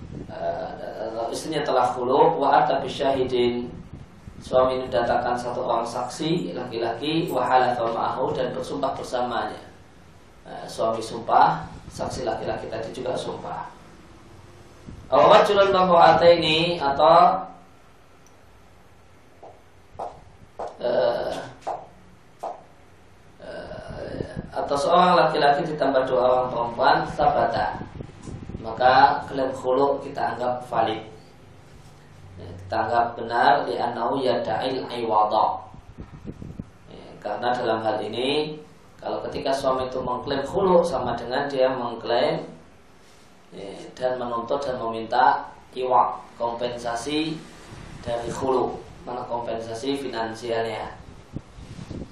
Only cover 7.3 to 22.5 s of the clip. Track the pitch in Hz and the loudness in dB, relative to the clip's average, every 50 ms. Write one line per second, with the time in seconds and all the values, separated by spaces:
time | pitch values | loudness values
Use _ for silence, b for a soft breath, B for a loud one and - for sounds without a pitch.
7.3 | 123 127 123 - 131 131 123 123 123 - 113 113 113 110 - - - 131 131 - | -2 -2 0 4 4 4 4 4 0 0 -2 -2 -2 -2 -2 -2 -2 -2 -2 -2
8.3 | - 135 123 120 123 127 127 - 151 139 - - - - 123 - 131 120 123 123 | -2 -2 -4 -4 -4 -6 -8 -8 -6 -4 -4 -4 -4 -6 -8 -6 -4 -4 -2 -2
9.3 | 117 110 104 - - - - - - - - - - - - - - - - - | -4 -4 -4 -6 -8 -12 -16 -20 -20 -20 -20 -20 -20 -20 -20 -20 -20 -20 -20 -20
10.3 | - - - - - - - - - - 113 113 113 113 110 - 123 113 - 113 | -20 -20 -20 -16 -14 -14 -12 -10 -4 -2 -2 0 0 -2 -4 -8 -8 -8 -2 2
11.3 | 117 143 - 165 160 - - - - - - - - - 117 117 - - - 110 | 4 6 6 6 4 0 -6 -12 -14 -16 -18 -16 -10 -8 -8 -8 -6 -6 -4 -4
12.3 | 113 - - - - 113 - - - 110 113 - - 131 123 127 - - - - | -4 -4 -4 -6 -6 -6 -8 -8 -8 -8 -8 -8 -10 -8 -6 -4 -4 -4 -6 -8
13.3 | - - - - - - - - - - - - - - - - - - - - | -10 -10 -10 -10 -10 -10 -10 -12 -14 -20 -20 -20 -20 -20 -20 -20 -20 -20 -20 -20
14.3 | - - - - - - - - - - - - - - - - - 139 147 147 | -20 -20 -20 -20 -20 -20 -20 -20 -20 -20 -20 -18 -18 -16 -6 2 4 6 8 10
15.3 | 208 214 202 208 202 196 196 190 190 185 185 185 175 170 170 165 160 160 170 170 | 10 8 8 6 6 4 4 6 6 4 4 6 6 8 8 8 8 8 8 8
16.3 | 170 165 156 156 156 160 165 175 170 - 143 139 135 139 151 160 165 175 - - | 8 8 6 2 2 2 2 0 -2 -2 -2 -2 2 4 6 8 8 8 8 8
17.3 | - - - - - - - - - - - - - - - - - - - - | 6 2 -4 -8 -16 -20 -20 -20 -20 -20 -20 -20 -20 -20 -20 -20 -20 -20 -20 -20
18.3 | - - - - - - - - - - - - - - - - - - - - | -20 -20 -20 -20 -20 -20 -20 -20 -20 -20 -20 -20 -20 -20 -20 -20 -20 -20 -20 -20
19.3 | - - - - - - - - - - - - - - - - - - - - | -20 -20 -20 -20 -20 -20 -20 -20 -20 -20 -20 -20 -14 -12 -12 -12 -14 -16 -20 -20
20.3 | - - - - - - - - - - 120 120 120 - - 117 117 120 - - | -20 -20 -20 -20 -12 -12 -12 -10 -10 -6 -4 -2 0 2 2 0 0 -2 -4 -6
21.3 | - - - - - - - - - - - - - - - - - - - - | -8 -8 -10 -14 -16 -14 -10 -10 -10 -10 -12 -16 -20 -20 -20 -20 -20 -20 -20 -20
22.3 | - - - - | -20 -14 -12 -12